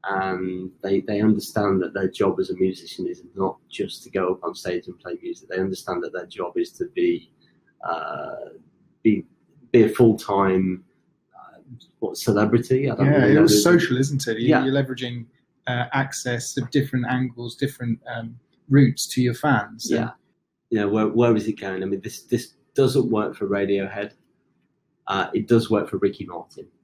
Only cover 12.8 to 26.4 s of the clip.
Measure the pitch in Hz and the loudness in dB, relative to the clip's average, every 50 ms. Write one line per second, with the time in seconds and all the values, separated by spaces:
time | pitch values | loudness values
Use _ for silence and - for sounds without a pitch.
12.8 | 139 131 117 - 139 139 147 143 - - 147 156 165 - - - - 170 175 165 | 0 -2 0 2 4 4 6 6 6 6 8 8 8 8 6 6 8 6 6 6
13.8 | - - 123 127 135 139 143 131 - 120 110 110 120 135 151 127 131 135 135 143 | 4 2 2 0 0 0 0 -4 -2 -2 -2 0 4 4 4 4 4 2 0 0
14.8 | 135 131 131 117 127 120 120 120 113 _ _ _ _ _ _ _ _ 127 123 120 | 0 -2 -6 -8 -8 -8 -8 -10 -12 _ _ _ _ _ _ _ _ -4 -4 -4
15.8 | 123 123 - 135 135 131 - - - 127 120 117 117 - - 127 117 - - 143 | -4 -2 -2 -2 -2 -2 -6 -8 -6 -4 -4 -4 -6 -6 -6 -6 -6 -2 0 -2
16.8 | 131 - - 123 120 107 127 127 127 123 120 120 120 117 - - 135 - - - | -2 0 -2 -4 -2 -2 -2 -2 -4 -4 -6 -10 -14 -14 -6 -6 -6 -6 -6 -6
17.8 | 123 120 113 - _ 127 120 117 113 113 117 123 _ _ _ _ _ - 135 143 | -6 -6 -6 -6 _ -12 -10 -10 -10 -12 -14 -18 _ _ _ _ _ 2 6 6
18.8 | 135 117 - - - - - 131 123 123 120 - - 151 131 107 - - - - | 6 6 4 -2 -8 -6 -2 0 0 0 -2 -2 0 0 0 0 0 -4 -12 -12
19.8 | - - - - 113 117 - _ _ _ _ _ _ _ _ _ _ _ 113 107 | -4 -2 -2 -2 -2 -6 -8 _ _ _ _ _ _ _ _ _ _ _ -2 0
20.8 | 104 101 104 110 107 101 - 117 120 120 113 107 95 107 104 - 101 95 95 92 | 0 0 2 2 0 2 2 4 4 4 4 2 0 -4 -6 -6 -8 -8 -6 -6
21.8 | 95 95 98 95 - 110 - - - _ 123 123 - - _ _ _ _ _ - | -4 -4 -6 -6 -6 -12 -14 -14 -6 _ -4 -4 -4 -8 _ _ _ _ _ 2
22.8 | 135 120 123 139 120 - 110 107 107 - - - 104 98 101 101 101 98 101 98 | 2 2 2 2 0 2 0 -2 -2 -4 -6 -6 -4 -4 -2 -2 0 0 0 -2
23.8 | 95 98 104 104 104 101 _ _ _ _ _ _ _ _ _ _ _ _ _ _ | -2 -6 -8 -10 -10 -10 _ _ _ _ _ _ _ _ _ _ _ _ _ _
24.8 | _ _ _ _ _ - 98 95 90 - - 110 107 - 120 113 113 - 110 104 | _ _ _ _ _ -4 -4 -2 -2 -2 -4 -6 2 4 2 2 4 2 0 0
25.8 | - - - 90 - 98 98 - 95 87 87 85 | 0 -2 -4 -2 -2 -2 -2 -4 -14 -12 -12 -16